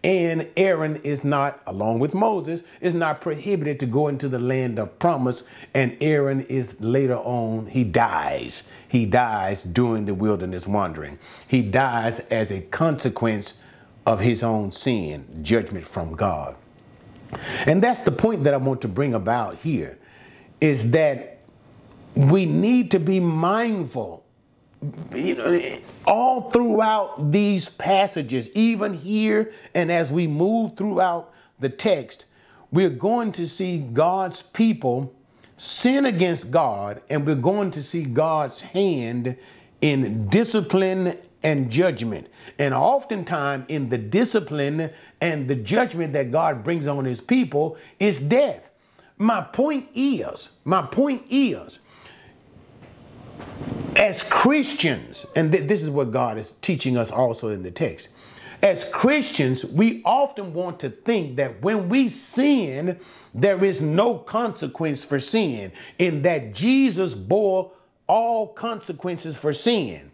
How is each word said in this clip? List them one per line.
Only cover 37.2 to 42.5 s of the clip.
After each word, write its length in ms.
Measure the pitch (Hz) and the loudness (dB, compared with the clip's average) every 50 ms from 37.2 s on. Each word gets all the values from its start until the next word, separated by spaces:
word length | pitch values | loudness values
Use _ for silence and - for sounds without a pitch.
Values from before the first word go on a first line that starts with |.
| 143 | 0
we're 80 | 156 151 | 0 0
going 380 | 135 120 180 196 208 202 185 | 2 2 2 2 2 -2 -2
to 100 | - 156 | -4 -8
see 220 | 135 - - 170 156 | -10 -6 -6 -6 -4
God's 560 | 131 117 147 156 160 160 156 147 131 - - | -2 0 0 2 2 0 -2 -2 -4 -6 -14
hand 760 | - - - 185 202 190 165 135 117 113 117 123 120 127 127 - - - - - - _ _ _ | -16 -4 -2 0 2 2 0 0 -2 -4 -4 -4 -4 -4 -6 -8 -14 -20 -20 -20 -20 _ _ _
in 480 | - 151 143 135 127 101 107 113 107 98 | 2 2 2 2 0 0 -2 -2 0 2
discipline 880 | 101 208 233 226 - 214 170 - - 190 190 185 190 190 185 175 170 - - - _ _ | 4 4 4 4 0 0 0 2 2 2 2 2 0 0 0 -2 -2 -4 -14 -20 _ _
and 280 | - 156 151 143 131 117 | 0 0 0 0 -2 0
judgment. 580 | 110 143 180 185 139 104 117 113 98 73 - - _ - - - | 2 2 2 2 0 -2 -6 -6 -6 -8 -12 -16 _ -20 -20 -18